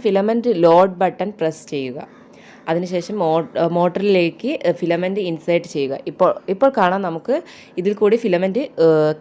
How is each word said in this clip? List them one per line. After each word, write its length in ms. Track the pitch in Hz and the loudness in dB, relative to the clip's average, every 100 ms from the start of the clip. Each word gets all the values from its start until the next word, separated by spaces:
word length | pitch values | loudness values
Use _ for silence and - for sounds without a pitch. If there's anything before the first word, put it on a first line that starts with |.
| 226 | 0
ഫിലമെന്റ് 460 | 190 208 233 240 185 | 0 0 0 0 2
ലോഡ് 320 | 165 170 190 180 | 6 6 4 2
ബട്ടൺ 280 | 185 165 185 202 | -2 -2 -8 -4
പ്രസ് 260 | 160 156 - | -4 -6 -8
ചെയ്യുക. 280 | 147 131 127 - - - - - - - | -8 -8 -10 -16 -20 -20 -20 -20 -12 -4
അതിനുശേഷം 460 | 165 180 180 170 208 | -4 -4 -6 -6 -2
മോ-, 280 | 165 160 160 - | 0 0 -2 -2
ഏഹ്, 100 | 165 175 | 0 0
മോട്ടറിലേക്ക്, 760 | 175 180 202 185 170 156 247 - 175 | 0 0 0 2 0 -2 -6 -2 -2
ഏഹ്, 80 | - | -2
ഫിലമെന്റ് 420 | 170 170 180 202 180 | -2 -2 -2 -4 -4
ഇൻസേർട്ട് 380 | 160 - 170 175 | -6 -2 -2 -2
ചെയ്യുക. 200 | 156 135 135 - | -6 -4 -6 -8
ഇപ്പോൾ, 200 | 156 175 147 - | 0 0 0 -4
ഇപ്പോൾ 160 | 190 269 269 | 0 0 2
കാണാം 240 | 180 190 185 | 2 0 -4
നമുക്ക് 280 | 165 190 294 349 - - - | -6 -4 -4 -6 -18 -12 -4
ഇതിൽ 120 | 180 202 | -2 0
കൂടി 180 | 208 233 | 2 2
ഫിലമെന്റ്, 400 | 233 175 190 202 - - 165 | 2 0 0 -2 -4 2 4
ഏഹ്, 280 | 156 151 156 | 4 2 0